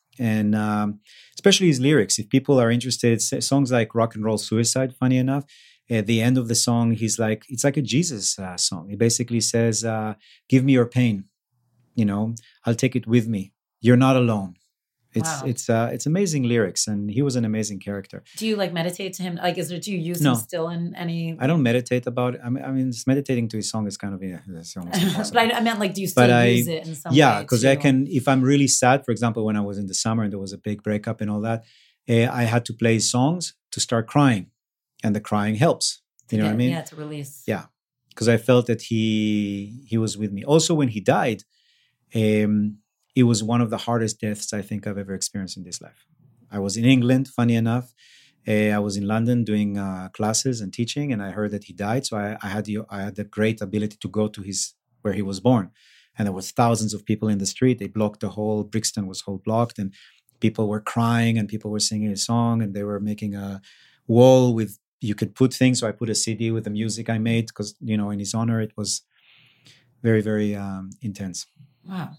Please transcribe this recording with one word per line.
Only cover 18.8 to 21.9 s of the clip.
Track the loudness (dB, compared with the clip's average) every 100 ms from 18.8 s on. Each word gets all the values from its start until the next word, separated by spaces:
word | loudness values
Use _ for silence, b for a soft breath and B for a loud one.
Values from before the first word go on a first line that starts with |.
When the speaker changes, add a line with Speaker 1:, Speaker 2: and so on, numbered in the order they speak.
| -4 -4 -10 -8
Speaker 2:
to |
him? | -8 -4
Like, | -4 -2
is | -6
there, | -8
do | -6
you | -6
use | -4 0
Speaker 1:
No. | 2
Speaker 2:
him | 2 -2
still | -6 -6
in | -4 -6
any? | -6 -6 -4 -6 -2
Speaker 1:
I | 0
don't | 2
meditate | 2 2 0